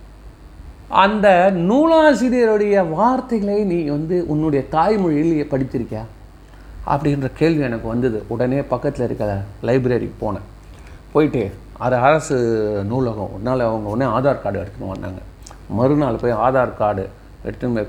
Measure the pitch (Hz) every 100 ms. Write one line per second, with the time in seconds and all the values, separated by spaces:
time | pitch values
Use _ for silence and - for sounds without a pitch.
0 | - - - - - - - - - -
1 | 196 214 202 180 185 185 175 240 320 330
2 | 311 240 247 247 233 214 208 202 175 156
3 | 226 262 262 226 202 202 208 175 151 147
4 | 160 180 165 151 156 143 131 156 175 220
5 | 180 147 165 156 143 135 131 139 110 110
6 | 110 - - - - - - - - 143
7 | 151 143 131 - 156 160 135 113 113 113
8 | 127 107 101 117 123 139 139 123 - -
9 | 120 120 110 98 101 - 117 131 123 120
10 | 107 - 107 98 - - - - - -
11 | - - 156 131 98 - - - 123 127
12 | 127 156 - 135 120 113 107 104 98 123
13 | 127 107 95 95 113 127 117 113 104 107
14 | 131 113 135 127 - 95 95 - 98 95
15 | 95 92 - - - - - 98 131 147
16 | 139 110 120 113 120 131 120 - 107 101
17 | 95 - - - - 104 123 117